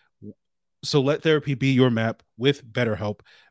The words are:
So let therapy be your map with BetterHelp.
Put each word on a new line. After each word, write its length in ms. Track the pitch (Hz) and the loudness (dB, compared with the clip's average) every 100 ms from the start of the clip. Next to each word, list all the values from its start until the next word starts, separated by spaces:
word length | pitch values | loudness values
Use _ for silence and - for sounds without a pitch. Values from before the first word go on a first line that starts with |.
| _ _ 107 - _ _ _ _ | _ _ -20 -20 _ _ _ _
So 160 | - 147 | -2 0
let 220 | 131 151 | 0 0
therapy 320 | 160 151 147 | 0 0 0
be 180 | 127 135 | -2 0
your 180 | 127 127 | 4 4
map 320 | 113 113 - _ - | 2 -2 -4 _ -2
with 280 | 135 139 | 0 0
BetterHelp. 560 | 120 123 117 104 104 104 _ _ _ | -4 -2 -2 -2 -6 -8 _ _ _